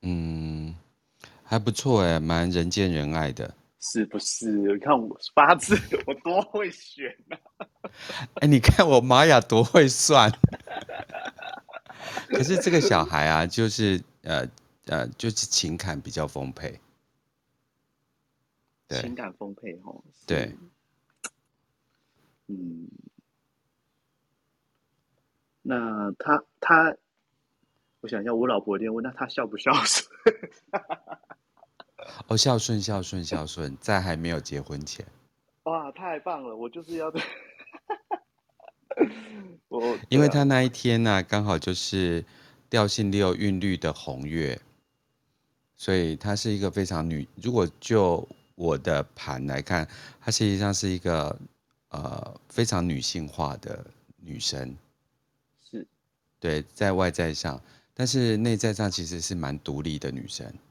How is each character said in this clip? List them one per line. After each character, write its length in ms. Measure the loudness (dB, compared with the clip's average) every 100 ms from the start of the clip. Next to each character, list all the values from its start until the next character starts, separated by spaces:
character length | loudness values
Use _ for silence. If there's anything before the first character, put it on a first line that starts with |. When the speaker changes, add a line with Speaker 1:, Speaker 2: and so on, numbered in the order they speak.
Speaker 1:
嗯， 720 | -2 -2 -2 -4 -6 -8 -10 -12 _ _ _ _ -20 -20
还 160 | -2 -2
不 100 | 0
错 320 | -2 2 4
欸， 180 | 6 4
蛮 300 | 2 2 2
人 200 | 2 0
见 200 | 2 2
人 240 | 2 0
爱 200 | -2 -2
的。 200 | -4 -10 -12 _ _
Speaker 2:
是 260 | -8 -2 -2
不 120 | -4
是？ 320 | -6 -6 -2 0 2
你 60 | 0
看 200 | 2 2
我 180 | 2 -10 -2
八 200 | 4 4 4
字， 200 | 2 0 2
<laughs> 160 | -4 -4
我 60 | -8
多 260 | -2 -2
会 280 | -2 -4 -6
选 440 | -8 -20 -12 -12 -12 _
啊。 80 | -18 -18 _ -20 _ -20 -18 -14 -12 -10 0
Speaker 1:
哎， 120 | 6
你 120 | 8
看 280 | 8 8 10
我 140 | 8
玛 240 | 8 8 10
雅 160 | 8
多 220 | 8 4
会 240 | 8 8 8
算。 440 | 6 6 8 8
Speaker 2:
<laughs> 80 | 6 2 2 -12 -14 -12 -12 -12 -10 -12 -12 -14 -14 _ -20 _ -16 -10 -10 -2
Speaker 1:
可 120 | 0
是 120 | 2 2
这 140 | 4
个 80 | 4
小 240 | 6 4
孩 240 | 2 2 4
啊， 180 | 4 2
就 220 | 2 0
是， 340 | 2 2 2 -2 _
呃， 260 | -4 -4 -4 -10 _ _ -6
呃， 200 | -4 -4 -4
就 120 | -4
是 60 | -4
情 400 | -2 -2 -2 -4
感 240 | -6 -6
比 100 | -8
较 140 | -6 -6
丰 240 | -6 -10
沛。 260 | -10 -12 -12 _ _ _ _ _ _ _ _ _ _ _ _ _ _ _ _ _ _ _ _ _
对。 140 | -8
Speaker 2:
情 140 | -8 -10
感 180 | -14
丰 200 | -14 -16 -14
沛 220 | -16 -16
吼， 180 | -18 -20 -20
是。 120 | _ -6
Speaker 1:
对。 300 | -4 -4 -10 -20 _ _ _ _ _ -18 _ _ _ _ _ _ _ _ _ _ _ _
Speaker 2:
嗯。 400 | -12 -12 -14 -18 -20 -20 _ _ _ _ _ _ _ _ _ _ _ _ _ _ _ _ _ _ _ _ _ _ _ _ _
那 500 | -6 -4 -4 -4 -6 -6
他， 240 | 0 0 0 _
他， 360 | 4 6 6 0 _ _ _ _ _ _ _ _ _ _
我 60 | -8
想 140 | -6
一 40 | -4
下， 80 |
我 140 | -2 0
老 120 | 0
婆 180 | -2 -4
一 40 |
定 120 | -4
问 100 | -6
，“那 80 | -8
他 160 | -8 -8
孝 200 | -6 -6
不 100 | -2
孝 160 | 2
顺？” 340 | 2 4 0 -2 2 2 2 -10 -18 _
<laughs> 460 | -8 -8 -12 -12 -20 _ -20 _ _ _ _ -20 _ -18 -18 -2
Speaker 1:
哦， 100 | 2
孝 200 | 4 2
顺， 240 | 0 -4
孝 200 | -4 -6
顺， 220 | -6 -8
孝 220 | -6 -8 -8
顺， 320 | -8 -10 -8
在 220 | -2 0
还 140 | 0 -4
没 140 | -4
有 100 | -6
结 220 | -6 -10
婚 180 | -8 -10 -12
前。 200 | -14 -16 _ _ _ _ _
Speaker 2:
哇， 280 | -6 -6 -6
太 280 | -12 -10 -8
棒 240 | -8 -8
了！ 120 | -10 -10
我 140 | -10
就 120 | -12
是 140 | -12 -8
要 140 | -6
<laughs> 2500 | -6 -8 -12 -20 -20 -20 -20 _ -12 _ -10 _ _ _ _ -20 _ _ -2 -2 -2 -16 -18 -18 -20 _
我， 320 | -4 -4 -4 0
Speaker 1:
因 100 | 4
为 80 | 6
他 140 | 4
那 200 | 4 4
一 60 | 2
天 360 | 0 0 2 4
啊， 160 | 2
Speaker 2:
对 40 | 2
啊。 20 |
Speaker 1:
刚 140 | -2
好 160 | 0 0
就 140 | 0
是 500 | -4 -2 0 0 0 -4 -18 -20 _ _
调 180 | 0 2
性 240 | 0 0
六 240 | 2 2 2
韵 240 | 0 0
律 160 | -2 -2
的 160 | -2
红 280 | -6 -8 -8
月， 380 | -6 -4 -4 -6 _ _ _ _ _ _ _ _ _ _ _ _
所 180 | 0
以 220 | 0 2 -2
她 180 | -4 -4
是 160 | -2
一 80 | -2
个 120 | -2
非 140 | -2 -4
常 220 | -2 -4
女-， 200 | -4 -6 -8
如 100 | -2
果 180 | 0 0 -2
就 480 | 0 2 4 0 -4 -18 _ -6
我 220 | -2 -2
的 260 | 0 -2 -2
盘 320 | -10 -10 -6 -6
来 160 | -6
看， 260 | -2 -4 -4 -10 -20 -12
她 100 | -4
实 140 | 0 0
际 120 | 2
上 160 | 0
是 160 | -2 -2
一 80 | -4
个， 400 | -2 -2 -2 -6 -14 _ _ _ _
呃， 500 | -10 -8 -10 -12 -16 _
非 160 | -2 0
常 220 | 2 0
女 140 | -2
性 260 | -4 -6 -8
化 280 | -4 -4 -4
的 280 | -10 -14 -14 -20 _ _
女 220 | -14 -8
生。 360 | -6 -6 -10 -12 _ _ _ _ _ _ _ _
Speaker 2:
是。 220 | _ -16 -16 _ _ _ _ _
Speaker 1:
对， 240 | -4 -4 -6
在 200 | -4 0
外 180 | 2 0
在 220 | 0 -4
上， 280 | -4 -8 -8 -14 -20 _
但 140 | -6 -2
是 300 | 0 2 2
内 200 | 0 0
在 160 | -2
上 160 | -2 -2
其 160 | -4 -8
实 160 | -8
是 140 | -8 -6
蛮 240 | -6 -8
独 220 | -8 -6
立 180 | -6 -6
的 100 | -8
女 180 | -10 -12
生。 240 | -12 -14 -18 _